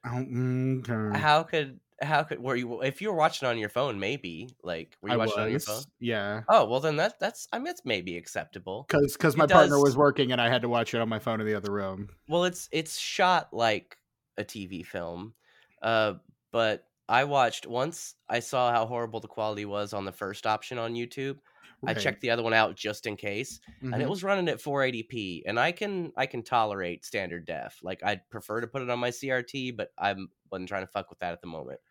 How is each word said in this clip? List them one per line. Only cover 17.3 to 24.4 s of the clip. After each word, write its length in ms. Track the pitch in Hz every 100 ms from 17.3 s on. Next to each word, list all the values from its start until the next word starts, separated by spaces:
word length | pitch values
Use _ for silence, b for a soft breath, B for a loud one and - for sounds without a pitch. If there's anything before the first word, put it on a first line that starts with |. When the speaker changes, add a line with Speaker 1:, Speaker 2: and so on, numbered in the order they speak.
| 139 120 - -
Speaker 2:
once 480 | 120 147 165 - - -
I 140 | 120
saw 320 | 120 131 123
how 140 | 120 113
horrible 340 | 123 117 110
the 80 | 107
quality 380 | - 107 104 101
was 260 | 101 101
on 140 | 104 98
the 60 |
first 340 | 92 98 104 110
option 320 | 107 - 127
on 160 | 113
YouTube, 420 | 117 120 - 135 139 b b b b 113
I 60 |
Speaker 1:
Right. 60 | 113
Speaker 2:
checked 200 | 117 -
the 80 | 123
other 120 | 117
one 120 | 117
out 200 | 113 110
just 320 | - 104 107 117
in 100 | 104
case, 440 | 104 101 135 - - -
and 140 | 131
it 40 | 123
Speaker 1:
Mm-hmm. 100 | 131
Speaker 2:
was 140 | 196
running 240 | 190 196